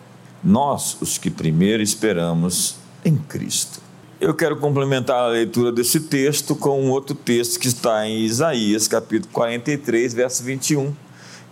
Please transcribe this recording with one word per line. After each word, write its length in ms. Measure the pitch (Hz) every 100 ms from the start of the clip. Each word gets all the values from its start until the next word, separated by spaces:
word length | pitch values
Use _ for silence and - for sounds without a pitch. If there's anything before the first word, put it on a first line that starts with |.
| - - - -
nós, 540 | 87 110 143 117 - -
os 160 | - -
que 140 | 92
primeiro 500 | - 80 80 95 110
esperamos 960 | 104 - 110 87 85 85 87 90 - - - -
em 140 | 165 143
Cristo." 680 | - - - - - - - - - -
Eu 120 | 160
quero 240 | 151 160 151
complementar 600 | 147 139 139 131 120 127
a 100 | 120
leitura 440 | 117 113 113 120
desse 260 | 117 120 160
texto 560 | 156 143 139 143 - 147
com 260 | 147 139
um 80 | 135
outro 240 | 135 139
texto 460 | 143 - 120 117 -
que 80 | 131
está 400 | 120 120 107 107
em 120 | 110
Isaías, 680 | 113 117 160 127 107 107 -
capítulo 460 | 110 113 110 -
quarenta 380 | - 120 120 123
e 60 | 143
três, 360 | 123 113 127
verso 280 | 113 127 131
vinte 280 | 123 135 -
e 60 | 147
um. 160 | 139 143 - - - - -